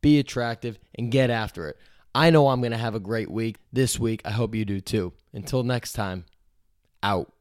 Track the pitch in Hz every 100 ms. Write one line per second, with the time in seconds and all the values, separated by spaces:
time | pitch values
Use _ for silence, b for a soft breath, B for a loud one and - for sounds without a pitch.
0 | 147 147 135 127 117 117 120 110 _ -
1 | 120 131 127 117 90 - 78 - b b
2 | b 123 160 160 139 127 123 117 117 110
3 | 95 113 110 107 113 107 _ 123 131 -
4 | 117 113 - 107 113 110 104 98 - 113
5 | 90 - _ 117 - 127 123 123 - -
6 | 101 92 85 _ _ _ _ _ _ _
7 | 101 95 - _